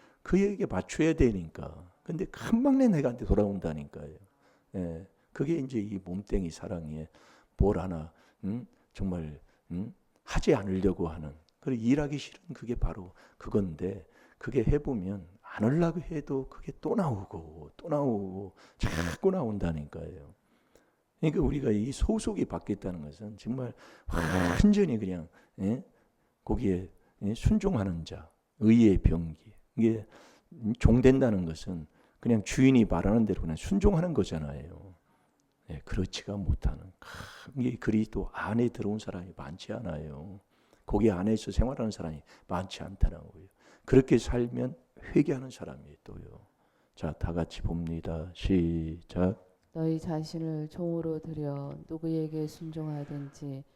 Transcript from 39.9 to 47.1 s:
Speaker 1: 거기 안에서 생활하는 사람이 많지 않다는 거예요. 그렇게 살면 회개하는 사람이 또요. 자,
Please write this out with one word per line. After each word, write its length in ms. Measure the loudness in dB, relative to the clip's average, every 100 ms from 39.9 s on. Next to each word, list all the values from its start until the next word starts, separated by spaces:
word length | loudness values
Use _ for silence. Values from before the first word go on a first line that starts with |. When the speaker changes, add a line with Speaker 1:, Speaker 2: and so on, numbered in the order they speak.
| -8 -8 -12 -14 -16 _ _ _ _ -2
Speaker 1:
거기 240 | 2 4
안에서 400 | 2 2 0 0
생활하는 400 | 2 2 0 -4
사람이 300 | -4 -8 -10 -14 -20 -6
많지 340 | -6 -4 -8
않다는 360 | -12 0 0 0
거예요. 280 | -14 -20 -20 _ _ -20
그렇게 340 | 4 6 8 4
살면 560 | 2 0 0 -2 -6 -6 _ -20 0
회개하는 360 | 2 4 0 -6
사람이 460 | -12 -14 -14 -20 -20
또요. 440 | -20 -18 -18 -20 -20 _ _ _ _
자, 180 | -8 -8